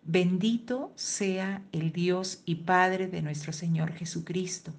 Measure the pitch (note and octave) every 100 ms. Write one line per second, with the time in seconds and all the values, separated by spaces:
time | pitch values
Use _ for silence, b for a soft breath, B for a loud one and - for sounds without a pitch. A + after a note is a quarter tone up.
0 | - F3 F3+ F3+ G#3+ A#3 - B3+ E4+ -
1 | - - G3 F#3 F#3+ G3 - - D#3+ F3
2 | F3 F3+ F#3 - - E3 E3+ F#3 F#3 F#3
3 | F#3 F3 D#3 D3 - D#3+ F3 D#3+ D#3+ D#3+
4 | E3+ - E3 F3+ F3+ - -